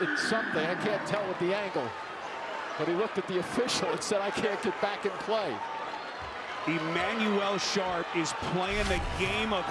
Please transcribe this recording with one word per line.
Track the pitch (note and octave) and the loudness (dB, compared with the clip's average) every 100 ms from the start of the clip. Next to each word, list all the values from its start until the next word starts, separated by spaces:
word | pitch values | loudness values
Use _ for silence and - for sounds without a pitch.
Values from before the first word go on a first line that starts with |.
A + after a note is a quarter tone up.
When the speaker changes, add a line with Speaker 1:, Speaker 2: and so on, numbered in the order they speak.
Speaker 1:
in | E3 D#3+ | 0 2
something. | - A3 A3+ D#3 | 2 2 2 0
I | D#3+ F3 | 2 0
can't | G#3+ G3 - | 0 0 0
tell | G#3 F#3+ | 0 0
with | F3 | 0
the | F3+ | 2
angle. | G3+ G3 D#3 A#2 - - - - - - - - - | 2 0 -2 -2 -6 -8 -8 -8 -6 -6 -6 -4 -2
But | D#3 | 0
he | |
looked | F3 A3 G3+ | 2 0 -2
at | - | 0
the | F3+ | 0
official | E3+ B3 A#3+ - F#3 | 0 0 2 2 2
and | - | 0
said, | - G3+ | 2 2
"I | G3 | 2
can't | - G#3+ G3 | 0 0 0
get | G3 G3 | 0 0
back | G3+ G3 | 0 0
in | G3+ | -2
play." | F#3 G3 A3 F3+ G#2 - - - - - - - - - - C#3 | -2 0 0 0 -2 -4 -4 -6 -6 -8 -8 -8 -8 -8 -4 0
Speaker 2:
Emmanuel | E3 D#3+ E3+ F#3 A3+ G#3+ G3+ G3 G3 | 0 0 0 0 2 2 4 2 0
Sharp | - G3+ F#3 F3 E3 | 0 2 2 0 0
is | E3+ D#3 - E3 | 0 0 -2 0
playing | F3 F#3+ G#3 G3 | 0 2 2 2
the | F3+ - - | 2 0 0
game | F#3+ G#3+ A3 | 0 2 2
of | F#3+ - | 0 2